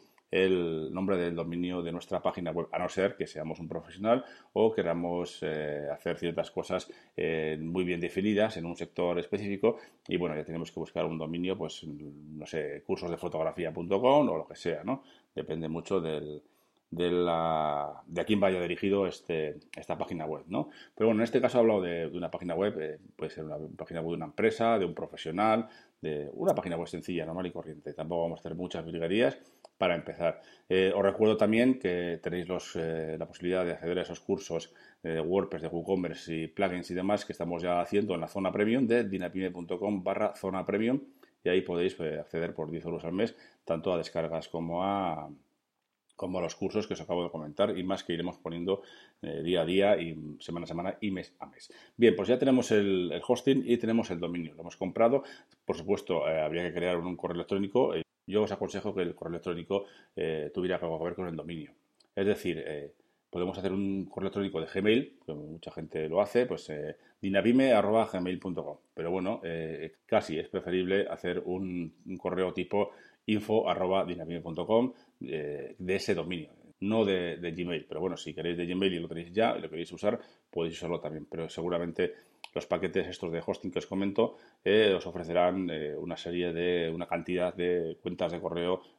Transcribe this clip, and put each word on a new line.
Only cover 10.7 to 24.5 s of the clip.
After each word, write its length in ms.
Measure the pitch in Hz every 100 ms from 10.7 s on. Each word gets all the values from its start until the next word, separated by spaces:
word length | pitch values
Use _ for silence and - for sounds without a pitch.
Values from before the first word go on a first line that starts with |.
que 80 | -
buscar 260 | 78 82 82
un 140 | 80
dominio, 360 | 78 85 92 95
pues, 280 | 80 - 80
no 600 | 73 76 73 76 76 76
sé, 360 | 82 73 73 -
cursos 240 | 95 85
de 60 | 85
fotografía 540 | 87 80 80 85 82
punto 300 | 82 85 98
com 260 | 123 143 127
o 100 | 80
lo 100 | -
que 80 | -
sea, 280 | 87 78
¿no? 200 | 104 135 - - _
Depende 360 | - - 80 80
mucho 320 | 82 82 95
del, 400 | 80 78 73 76 _ _ _ _ -
de 220 | 82 87
la, 920 | 87 87 82 82 80 76 73 73 76 -
de 140 | 82
a 40 | 82
quién 140 | 104
vaya 200 | 98 92
dirigido 480 | 85 87 101 98 92
este, 520 | - - 82 76 73 - -
esta 200 | 76 80
página 280 | 82 87 78
web, 180 | 76 80
¿no? 220 | 113 151 - - -
Pero 120 | 110
bueno, 140 | 107
en 40 | 117
este 140 | 127
caso 200 | 120 123
he 20 |
hablado 200 | 113 104
de, 280 | 90 85 80
de 80 | 85
una 140 | 85
página 240 | 87 90 85
web, 220 | 101 85
eh, 160 | 78 76 - -
puede 160 | 78
ser 140 | - 78
una 120 | 76 78 -
página 240 | 82 82
web 80 | 82
de 80 | 82
una 80 | 78
empresa, 540 | - 110